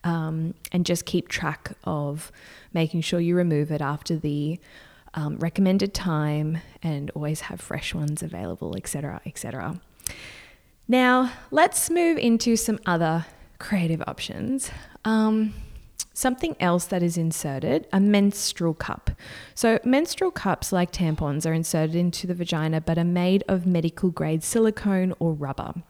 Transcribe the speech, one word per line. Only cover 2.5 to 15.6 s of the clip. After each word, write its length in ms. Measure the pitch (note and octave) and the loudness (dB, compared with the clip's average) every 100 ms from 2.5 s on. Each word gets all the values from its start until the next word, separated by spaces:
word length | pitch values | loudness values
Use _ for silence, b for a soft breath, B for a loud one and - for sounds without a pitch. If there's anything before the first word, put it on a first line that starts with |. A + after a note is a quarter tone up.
| B B | B B
making 280 | E3+ D#3+ E3+ | -2 0 0
sure 180 | D#3 F3 | 0 0
you 160 | E3+ F3 | 2 2
remove 340 | F3 D3+ D#3 | 4 2 0
it 100 | D3+ | -2
after 340 | C#3+ D3 - D#3+ | -2 -4 -4 -2
the, 440 | D3+ D3 D3 E3 B B B B B | -2 -2 -4 -6 B B B B B
um, 240 | D#3+ D3 - | -6 -4 -2
recommended 540 | E3 - F#3+ F#3+ G3 | -2 2 4 4 2
time 680 | - F#3 D3+ D3+ D3+ D3+ D#3+ B - | -2 -2 0 0 0 -2 -2 B -8
and 280 | E3 C#3+ C#3+ | -4 -4 -6
always 300 | D3+ D3 D#3 | -6 -4 -4
have 180 | - - | -6 -12
fresh 340 | - - - | -8 -6 -6
ones 300 | - D3 D3+ | -4 -4 -4
available, 520 | D#3 E2+ F#2 E2 E2 F#2 | -6 -8 -8 -8 -8 -8
et 100 | - | -8
cetera, 340 | C#3+ D3 E2 - | -8 -8 -8 -12
et 120 | - | -12
cetera. 420 | - C3 F2 F3+ - B B B B B B B B _ - | -10 -8 -8 -10 -14 B B B B B B B B _ 0
Now, 440 | B3+ B3+ B3+ B3 B B | 4 6 4 2 B B
let's 380 | C#4+ F4+ - - | 4 4 4 0
move 280 | E4+ E4+ D#4+ | 2 2 4
into 380 | A#3 A3+ A#3 A3+ | 4 4 4 2
some 240 | - G#3 - | 0 -2 0
other 400 | E3+ E3 E3 D#3+ B B _ | 2 2 0 -2 B B _
creative 420 | - G3+ E3+ D#3+ - | -2 0 2 0 -4
options. 640 | - - - A#3 C4 - B B - A3 | -8 -8 -6 -4 -4 -4 B B -6 0
Um, 480 | A3 A3 A3 A3 B | 2 4 2 0 B